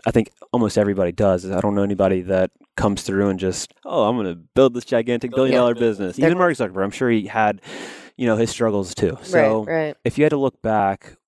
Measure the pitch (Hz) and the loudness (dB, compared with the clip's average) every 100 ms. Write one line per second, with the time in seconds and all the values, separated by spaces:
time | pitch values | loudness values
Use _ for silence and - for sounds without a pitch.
0 | 113 117 - - - 123 107 107 101 98 | 0 0 0 -6 -4 -2 0 0 0 0
1 | 87 87 101 92 95 95 101 101 101 98 | -2 0 0 0 -2 -2 0 0 0 2
2 | 95 92 90 95 92 _ _ - 107 98 | 2 0 0 0 0 _ _ -2 -2 -2
3 | - 98 101 92 95 90 - _ - 156 | -2 0 0 0 -2 -4 -10 _ -4 0
4 | 104 123 95 85 - 127 135 120 - 120 | 0 0 -4 -8 -2 4 4 4 0 -2
5 | 117 117 120 131 131 123 120 117 117 101 | 0 -2 -2 0 2 4 2 2 0 0
6 | 92 127 160 180 180 139 104 92 98 - | -4 0 0 2 0 0 -4 -4 -4 -2
7 | 127 110 101 113 107 101 - - - - | 0 0 0 0 0 0 -10 -16 -16 -18
8 | - - 120 110 113 - 113 104 92 - | -16 -4 0 2 0 0 0 0 -4 -2
9 | 92 - - 175 127 110 107 160 151 - | -2 -2 -2 2 2 0 -2 -4 -4 -6
10 | - - 151 147 135 - 110 107 98 98 | -4 2 2 2 -2 -2 -2 0 0 -2
11 | - - | -10 -20